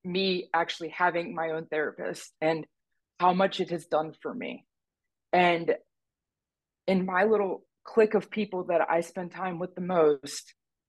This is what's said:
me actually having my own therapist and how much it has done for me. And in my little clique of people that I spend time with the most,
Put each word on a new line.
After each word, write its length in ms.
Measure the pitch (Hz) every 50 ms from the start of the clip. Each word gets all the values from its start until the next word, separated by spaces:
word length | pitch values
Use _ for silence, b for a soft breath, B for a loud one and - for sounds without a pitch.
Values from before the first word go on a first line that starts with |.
| -
me 460 | 185 175 190 196 190 180 180 - - -
actually 360 | 165 170 - - - 165 156
having 440 | - - 180 175 165 170 170 170 175
my 160 | 165 165 165
own 160 | 160 160 160
therapist 680 | - 156 156 147 110 - - - - 175 - - - _ _
and 260 | 156 160 165 156 151 - _ _ _ _ _ _ _ _ _ -
how 140 | 175 185 180
much 260 | 185 196 190 - -
it 100 | 175 -
has 160 | 170 165 -
done 280 | - 160 156 160 156 143 _
for 120 | - 143 -
me. 320 | - - - 127 - _ _ _ _ _ _ _ _ _ _ _ _ _ _ -
And 420 | 180 180 175 170 165 170 - - - - _ _ _ _ _ _ _ _ _ _ _ _ _ _ _ _ _ _ _ _
in 180 | 185 190 180 185
my 200 | 185 180 180 202
little 400 | 220 214 202 202 185 156 - - _ _ _ _
clique 300 | - - 226 214 214 -
of 180 | 196 - -
people 320 | - 220 208 202 185 185 165
that 220 | 165 175 160 - -
I 120 | 160 170
spend 300 | 170 - - 190 180 175
time 280 | - 175 185 185 175 165
with 160 | 180 180 -
the 60 | 180
most, 720 | 180 180 185 170 156 151 147 139 - 143 - - - - _ _ _ _ _ _ _